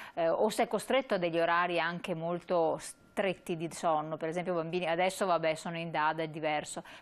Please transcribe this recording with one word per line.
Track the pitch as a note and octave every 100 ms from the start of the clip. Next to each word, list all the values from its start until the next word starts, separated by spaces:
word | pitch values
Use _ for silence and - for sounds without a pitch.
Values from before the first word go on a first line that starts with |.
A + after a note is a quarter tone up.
| - -
eh, | E3
o | E3 A3
se | G#3+
è | A3+
costretto | G#3 - B3+ C4
a | G3
degli | F3 E3
orari | E3 E3+ F3+ E3+
anche | E3 F3 -
molto | E3 E3 F3 - F3+ D#3+ D3
stretti | - - - - G3 F3 - E3
di | E3
sonno. | - F3 D#3 D#3 D#3
Per | D#3+
esempio | F3 F3
bambini, | F3 D#3+ F3+ E3+
adesso | E3+ F#3 - G3
vabbè | E3 D#3+ D#3
sono | F3+ E3
in | E3+
dada, | D#3 D3+ D#3+
è | D#3+
diverso, | D#3 D3+ D3+ D#3+ F3 - -